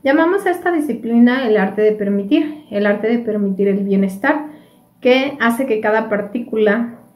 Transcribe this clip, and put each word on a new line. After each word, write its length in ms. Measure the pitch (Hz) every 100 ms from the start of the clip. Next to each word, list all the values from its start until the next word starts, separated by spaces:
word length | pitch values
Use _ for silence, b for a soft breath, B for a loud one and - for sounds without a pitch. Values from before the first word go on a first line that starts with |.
Llamamos 440 | 277 302 330 392 392
a 20 |
esta 220 | 349 359
disciplina 760 | 339 294 233 226 233 240 254 247
el 100 | 214
arte 260 | 196 202
de 80 | 214
permitir, 720 | 208 202 202 202 311 311 - -
el 160 | 208 208
arte 200 | 208 220
de 120 | 240
permitir 480 | 226 208 196 190 202
el 160 | 196
bienestar, 640 | 196 196 190 - 269 302 B B B B B _
que 380 | 254 262 277 285
hace 280 | 233 233 269
que 120 | 214
cada 300 | 214 220 220
partícula 880 | 202 196 240 - 220 214 214 233 - -